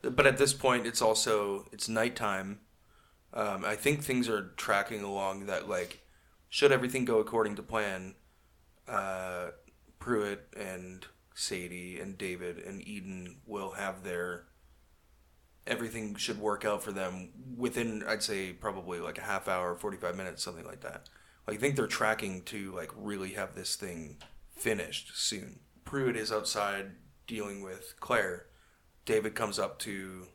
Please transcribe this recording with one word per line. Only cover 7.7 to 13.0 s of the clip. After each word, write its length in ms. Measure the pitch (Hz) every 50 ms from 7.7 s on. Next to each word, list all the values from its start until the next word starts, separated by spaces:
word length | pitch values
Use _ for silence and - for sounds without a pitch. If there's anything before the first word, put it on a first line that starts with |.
| 113 110 104 101 95 92 92 95 95 - - - _ _ _ _ _ _ _ _ _ _ _
uh, 640 | - 123 101 98 95 95 92 92 92 90 87 90 85 - - - - _ _ - - - _
Pruitt 480 | - 120 120 107 104 101 101 98 - - -
and 480 | - 101 95 95 92 92 90 92 92 - - - _ _ _ _
Sadie 640 | - - - 101 90 90 87 90 90 90 90 92 71
and 180 | 80 98 95
David 400 | 92 98 92 90 87 90 87 87
and 280 | 85 - 92 98 98 -
Eden 560 | - 104 101